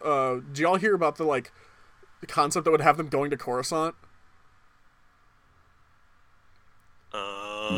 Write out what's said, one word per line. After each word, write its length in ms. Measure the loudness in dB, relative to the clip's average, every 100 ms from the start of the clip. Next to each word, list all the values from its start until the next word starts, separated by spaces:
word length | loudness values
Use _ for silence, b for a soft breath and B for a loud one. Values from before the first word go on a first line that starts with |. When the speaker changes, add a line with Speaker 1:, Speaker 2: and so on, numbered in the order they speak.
Speaker 1:
Uh, 300 | -2 0 0 -2 -6
did 80 | -2
y'all 160 | 2 2
hear 180 | 2
about 220 | 2 2 0
the, 80 |
like, 260 | 0 0 -2 -14 b b b b -20 -20
the 60 | -4
concept 360 | 0 2 2 2
that 40 |
would 120 | 4
have 140 | 6 4
them 120 | 2
going 220 | -2 -2
to 60 | -4
Coruscant? 600 | -4 -4 -2 -2 -2 -6 -18 -20 -20 -20 -20 -20 _ _ _ _ _ _ _ _ _ _ _ _ _ _ -20 _ -20 -20 -20 -20 -20 -20 -20 -20 -14
Speaker 2:
Uh, 580 | -10 -8 -10 -10 -8 -4